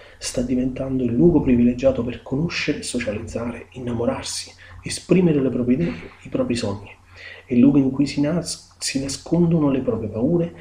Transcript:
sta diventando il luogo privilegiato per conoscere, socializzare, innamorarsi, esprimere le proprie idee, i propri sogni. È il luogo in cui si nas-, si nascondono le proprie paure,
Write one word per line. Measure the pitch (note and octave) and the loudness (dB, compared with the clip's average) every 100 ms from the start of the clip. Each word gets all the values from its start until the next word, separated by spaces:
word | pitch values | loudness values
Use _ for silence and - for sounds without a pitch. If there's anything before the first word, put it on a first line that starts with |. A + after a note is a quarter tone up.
| - - | -20 -14
sta | - - | -8 -6
diventando | B2 B2+ B2+ C3+ C3+ C3 | -2 -2 -2 -4 -4 -2
il | A#2 | 0
luogo | A#2+ E3+ D3 | 4 4 4
privilegiato | C3+ A#2+ A#2+ B2 C3+ A#2 | 4 4 4 4 2 2
per | A#2+ A#2 | -2 -8
conoscere, | - C3+ F3 - - C#3+ | -6 -4 -2 -2 -4 -4
socializzare, | - B3 A2+ G#2 - - A#2+ - - | -6 -6 -4 -6 -8 -8 -8 -10 -14
innamorarsi, | C3 A#2+ A#2+ B2 C3 - - - - - - | -10 -6 -4 -2 -4 -6 -10 -12 -18 -20 -14
esprimere | - - - F3+ F3 C#3+ | -10 -6 2 4 4 4
le | C3 | 0
proprie | B2 A#2+ C3+ | 0 2 2
idee, | E3+ - - - | 0 -4 -14 -20
i | - | -6
propri | C#3 B2 A#2+ | -4 -2 -2
sogni. | G#2 G2+ - - _ - - - - | -4 -6 -12 -20 _ -20 -20 -18 0
È | |
il | A#2+ | 6
luogo | C#3 C#3 | 6 6
in | C3 | 2
cui | C3+ C#3 | 0 -2
si | C#3+ | 0
nas-, | C#3+ E3+ - - - - | 0 -2 -4 -10 -14 -10
si | - C4+ | -6 -4
nascondono | C4+ - - E3+ E3+ E3 D3 | -6 -8 -2 2 4 4 2
le | C3 | 0
proprie | A#2 A2 G2+ | 0 -2 -4
paure, | G#2+ C#3 E3+ E3+ - | -2 0 0 -2 -8